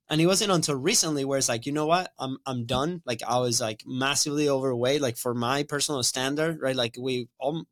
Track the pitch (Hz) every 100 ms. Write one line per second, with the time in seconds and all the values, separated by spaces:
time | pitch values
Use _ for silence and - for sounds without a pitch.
0 | - 156 165 196 208 175 156 139 151 240
1 | 165 147 135 139 131 117 139 147 151 175
2 | 180 - 131 135 135 127 117 127 156 175
3 | 123 117 - 123 123 113 110 107 - 127
4 | 135 143 151 147 147 135 135 120 123 147
5 | 131 117 123 120 117 139 147 143 139 139
6 | 123 131 131 147 160 156 131 131 117 123
7 | 131 127 120 - 131 160 165